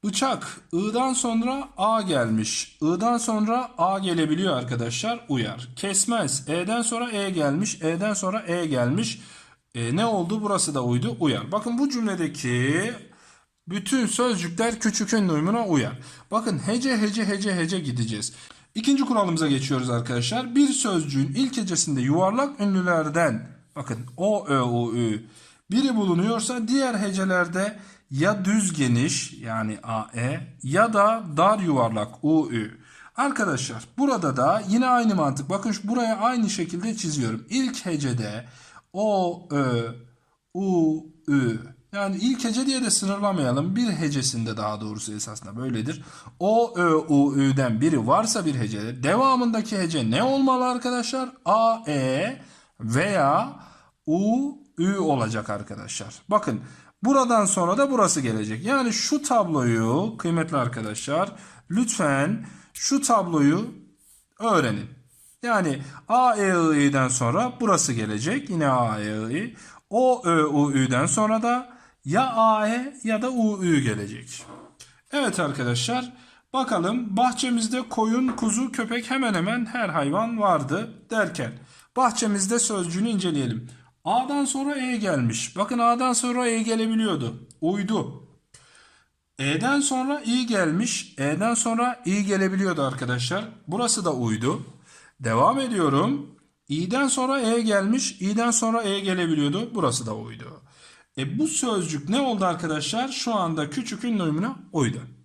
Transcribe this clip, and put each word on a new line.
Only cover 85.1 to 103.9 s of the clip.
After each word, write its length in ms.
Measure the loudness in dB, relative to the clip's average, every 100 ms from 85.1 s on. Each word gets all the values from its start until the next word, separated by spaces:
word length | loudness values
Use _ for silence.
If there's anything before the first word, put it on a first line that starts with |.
| 2 0 -2 -6 -4
Bakın 220 | -2 2
A'dan 340 | 2 2 2
sonra 340 | 0 0 0 0
E 160 | 0
gelebiliyordu. 840 | 0 0 0 0 0 0 -4 -8 -18 -4
Uydu. 680 | -2 0 0 -2 -2 -10 -20 _ _ -20 _ -20 -20 _ _ _ _ -6
E'den 420 | -2 0 2 2
sonra 400 | 2 -2 -2 -4
İ 260 | 0 0 2
gelmiş. 680 | 2 2 2 0 -4 -8 -4
E'den 360 | -2 0 0
sonra 480 | 0 0 0 0 -2
İ 200 | -2 0
gelebiliyordu 580 | 2 2 2 2 0 0
arkadaşlar. 640 | -2 -2 -4 -2 -2 -4 -6 -14 -8
Burası 360 | -2 0 0
da 80 | 0
uydu. 500 | 0 0 0 0 -2 -8 -20 _ -20 -20 _
Devam 400 | 0 4 4 2
ediyorum. 640 | -2 0 2 2 2 -2 -6 -18 _ _ _
İ'den 400 | -4 -2 0 0
sonra 320 | 0 0 0
E 200 | 2 0
gelmiş. 600 | 2 2 2 0 -2 -4
İ'den 300 | -2 0 2
sonra 320 | 2 0 0
E 180 | 0 -2
gelebiliyordu. 680 | -2 0 0 2 2 0 -4
Burası 320 | -2 0 -2 -6
da 100 | -8
uydu. 460 | -10 -14 -16 -18 _ -20 -20 -20 _ -6
E, 200 | -4 -2
bu 100 | -2
sözcük 600 | 0 0 -2 -2 -6 -2
ne 120 | 0
oldu 240 | 0 0
arkadaşlar? 640 | 0 -2 -4 -4 -2 -2 -4
Şu 260 | -4 -2
anda 360 | 0 0 -2 -4
küçük 340 | -4 -6